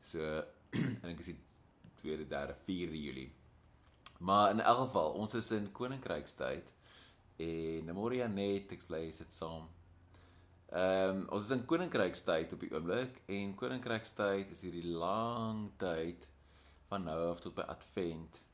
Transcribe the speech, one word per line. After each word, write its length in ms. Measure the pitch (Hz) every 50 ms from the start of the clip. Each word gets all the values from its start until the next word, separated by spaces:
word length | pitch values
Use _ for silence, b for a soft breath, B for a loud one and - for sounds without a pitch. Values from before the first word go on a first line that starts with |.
| -
So, 180 | - - 82 78 78 78 78 - - - - -
<clears throat> 80 | - -
ek 320 | - 156 - - - -
dink 140 | 85 85 -
is 120 | - - 85
die 80 | - - - - - - - - _ - - - - -
tweede, 240 | 76 76 76 78 73
derde, 280 | 78 71 71 71 71 - -
vierde 320 | - 95 90 87 82 78 80
Julie. 320 | 73 71 65 65 65 65 - - - - - - - - - - - - - - - - - -
Maar 320 | 87 90 98 101 104 101
in 100 | 104 110
elk 260 | - - 120 123 131 127
geval, 240 | 123 98 80 78 -
ons 220 | 90 107 107 -
is 160 | 120 107 - 113
in 160 | 107 104 98 -
koninkrykstyd. 1000 | - 123 123 135 135 131 - 87 76 - - - - - 64 67 - - - - B B B B B B B B B B - - _
En 540 | 82 82 82 82 82 80 80 80 80 80 85
môre 200 | 95 104 117 123
Janet, 560 | 127 123 117 104 98 98 101 101 98 98 - -
ek 100 | 87 -
is 80 | -
bly 160 | 82 80 80
jy 60 | 80 80 - 82
sit 100 | - -
saam. 360 | - - 80 82 82 80 82 85 - - - - - - B B B B B B B B B B B - _
Ehm, 540 | - 85 92 95 95 95 95 95 95 95 92 - -
ons 140 | 101 104 104
is 20 |
in 140 | 135 127 120
koninkrykstyd 840 | - 160 165 185 170 - 123 101 92 87 - - - 87 80 82 80 -
op 60 | - -
die 80 | -
oomblik, 460 | - 78 80 85 90 117 127 127 127 - - - 98
en 220 | 101 101 98 98 101
koninkrykstyd 920 | - 127 127 127 113 123 117 110 110 - - - 107 101 98 98 98 98 87
is 60 | - -
hierdie 240 | 90 85 87 85
lang 800 | 87 85 82 82 87 98 110 113 117 117 117 113 113 110 107 107 101 98 - 101
tyd 460 | 90 85 80 80 85 87 87 - - - B B B B B B B B B B -
van 120 | 101 98 92 85
nou 80 | 78 80 85
af 140 | 85 87 85 -
tot 140 | - -
by 80 | - 87 - -
Advent 680 | - - - - 104 92 85 82 80 82 80 - - - _